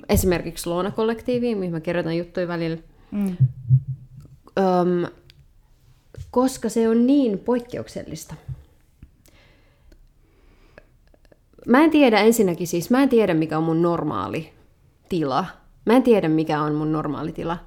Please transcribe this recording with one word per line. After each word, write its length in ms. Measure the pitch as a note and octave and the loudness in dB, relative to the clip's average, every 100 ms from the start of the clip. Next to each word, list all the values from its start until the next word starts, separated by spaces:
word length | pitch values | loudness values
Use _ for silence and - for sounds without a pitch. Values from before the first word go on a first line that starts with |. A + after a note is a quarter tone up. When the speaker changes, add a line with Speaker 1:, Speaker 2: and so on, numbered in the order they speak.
| - | 0
Speaker 1:
esimerkiksi 600 | G3+ - E3+ E3 E3 E3+ | 0 2 0 -4 -10 -6
Luona-kollektiiviin, 880 | E3+ F#3+ - A3 A3+ - B3 A#3+ G#3 | -4 -4 -2 -2 -2 -4 -2 -2 -2
mihin 140 | F#3 | -4
mä 80 | E3 | -6
kirjoitan 360 | D#3+ F3 E3 E3 | -4 -4 -2 -4
juttuja 320 | F3 - F3 | -6 -6 -4
välillä. 300 | E3+ E3 E3 - _ _ | -4 -4 -6 -12 _ _
Speaker 2:
Mm. 260 | G#3 G3 F3+ B2+ - - C3 - - - - - - - - | -6 -4 0 -2 -2 0 0 0 -12 -16 -20 -20 -20 -8 -2
Speaker 1:
Öm, 520 | F#3+ F3+ F3 F3 E3+ - _ - - _ _ _ _ _ _ - - | 2 2 2 0 -4 -10 _ -20 -20 _ _ _ _ _ _ -20 -6
koska 380 | B3 C4 C4 A3+ | 0 0 -2 -4
se 200 | A3+ A3+ | 0 2
on 180 | A3+ B3 | 2 4
niin 320 | C#4+ B3 F#3+ | 2 2 -2
poikkeuksellista. 960 | - A#3+ - - A2 - - D3+ - D3+ - - - _ _ _ - _ _ _ _ _ _ _ _ - _ _ _ _ _ _ _ - - _ _ _ _ _ _ _ - | -2 -4 -4 -10 -10 -14 -12 -14 -14 -16 -16 -16 -18 _ _ _ -20 _ _ _ _ _ _ _ _ -20 _ _ _ _ _ _ _ -20 -20 _ _ _ _ _ _ _ 2
Mä 180 | B3 | 4
en 60 | D#4+ | 6
tiedä 280 | D#4 C4+ G#3+ | 6 6 6
ensinnäkin 460 | G#3+ A#3 G3 E3 E3+ | 4 4 2 -2 -4
siis, 240 | E3+ E3+ | -4 0
mä 120 | B3 | 2
en 60 | C#4 | 4
tiedä, 260 | A#3 G3+ | 4 2
mikä 240 | D#3+ D#3 D#3 | 2 0 -2
on 60 | |
mun 180 | E3 D#3+ | 0 0
normaali 720 | E3+ E3+ D3+ G2+ G2 A#2 D#3+ _ _ _ _ _ - | 0 0 -4 -4 -6 -8 -12 _ _ _ _ _ -6
tila. 360 | F3+ C#3+ C3 F3+ - _ _ - | -4 -2 -2 -4 -10 _ _ 2
Mä 60 | B3 | 4
en 60 | |
tiedä, 260 | G3+ G#3 E3 | 6 4 4
mikä 340 | D#3 D#3+ D3+ | 0 0 -2
on 120 | D3+ | -2
mun 180 | D3+ D#3 | -2 -2
normaali 400 | D#3 D3+ C3 D3+ | -2 -4 -6 -8
tila. 260 | D#3 D#3+ E3+ | -8 -8 -8